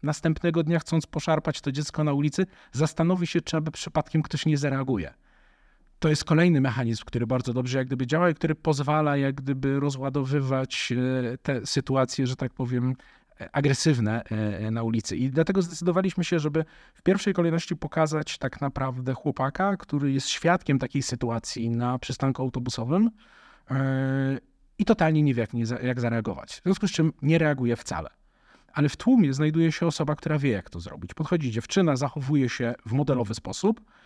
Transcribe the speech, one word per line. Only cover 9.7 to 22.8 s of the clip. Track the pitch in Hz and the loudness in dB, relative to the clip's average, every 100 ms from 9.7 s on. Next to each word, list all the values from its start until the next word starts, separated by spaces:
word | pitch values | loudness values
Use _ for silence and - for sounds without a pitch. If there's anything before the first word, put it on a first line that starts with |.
| 139 | 0
rozładowywać, | 143 135 135 139 131 147 131 131 131 - - 123 127 131 123 | 0 -2 -4 -2 0 0 0 0 -2 -4 -2 0 0 0 -2
e, | 127 | -4
te | - 131 - | -4 -4 -2
sytuacje, | - - 135 131 - 127 | -2 0 2 2 0 -2
że | 127 | -2
tak | 127 | -6
powiem, | - 123 123 123 131 - _ _ - | -4 -2 0 0 -2 -10 _ _ -16
e, | - - | -6 0
agresywne, | 139 135 165 127 107 113 - | 2 2 2 2 2 0 -2
e, | 110 107 95 | -2 -2 -2
e, | 110 | -4
na | 113 | -2
ulicy. | 113 113 - - | 0 -2 -2 -2
I | 131 | 0
dlatego | 135 165 196 | 2 2 2
zdecydowaliśmy | 175 156 170 175 190 180 | 0 -2 0 2 0 -2
się, | 170 170 | 0 0
żeby | 151 151 160 - - | 0 0 -2 -10 -20
w | _ | _
pierwszej | - 190 - | 2 4 2
kolejności | 180 170 165 - 165 | 2 2 0 -2 -6
pokazać | 156 - 156 156 - - | -4 0 0 0 -4 -6
tak | 131 - | -6 -4
naprawdę | 139 139 131 127 127 | -6 -4 -4 -4 -4
chłopaka, | 127 - - 135 - 196 196 | -2 -4 -2 -2 0 0 -2
który | - 147 139 | -2 -2 0
jest | 135 - | 0 -2
świadkiem | - 165 180 - 135 | 0 2 2 2 0
takiej | 123 139 | 0 -2
sytuacji | - 123 120 117 - 123 113 | -4 -4 -2 -4 -6 -4 -2
na | 117 123 127 | 0 -2 -2
przystanku | - 120 135 131 | -6 -2 -2 0
autobusowym, | 131 127 123 - | -4 -4 -6 -4